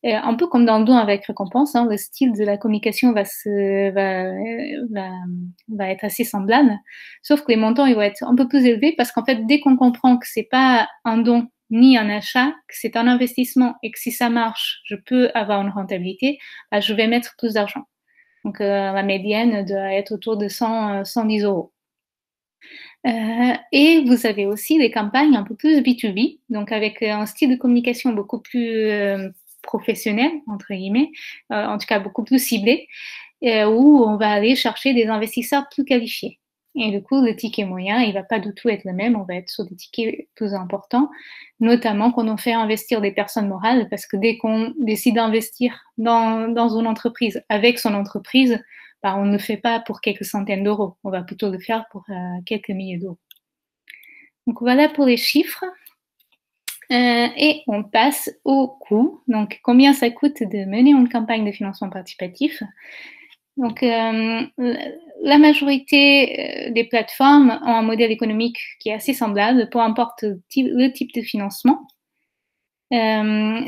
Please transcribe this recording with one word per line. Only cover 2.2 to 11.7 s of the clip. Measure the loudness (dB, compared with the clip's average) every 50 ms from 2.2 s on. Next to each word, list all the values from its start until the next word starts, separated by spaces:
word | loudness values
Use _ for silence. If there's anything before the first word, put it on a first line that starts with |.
| 0 0 2
de | 0 0
la | -2 -2
communication | -2 -2 -2 -2 -2 -2 -4 -2 2 0 2 2
va | 2 -2
se, | -4 -6 -10 -6 -4 -2 -2 0 0 0 0 0 0
va, | 0 0 -2 0 -2 -4 -4 -6 -6 -8 -8 -8 -8 -8 -8 -10 -8 -10 -8 -8
va, | -8 -8 -8 -10 -12 -10 -10 -10 -8 -8 -10 -12 -14 _ _ -14
va | -8 -8 -6 -6
être | -6 -6 -8
assez | -10 -4 -4 -6
semblable, | -4 -4 -6 -2 2 4 4 4 4 2 0 _ _ -20 -20 -20 -20 -20 _
sauf | _ -2 -2 0 2
que | 0 0
les |
montants, | 2 2 0 2 2 4
ils | 4 4
vont | 2
être | 2 -2 -2 -6 -2
un | 0 2
peu | 2 2 2
plus | 2 4 4
élevés | 4 4 4 2 0 2
parce | 0 -2 -2 -2
qu'en | -4 0
fait, | 0 -2 0 2
dès | 2 2 2
qu'on | 4 4 4
comprend | 6 4 2 2 4 4 4 4
que | 4 0
c'est | -6 -6 -6 -6 _
pas | 2 2 4 4 4 4 2 -2 -6 _ _
un | -2 0 2
don | 2 4 2 2 0 -2 _ _ _
ni | _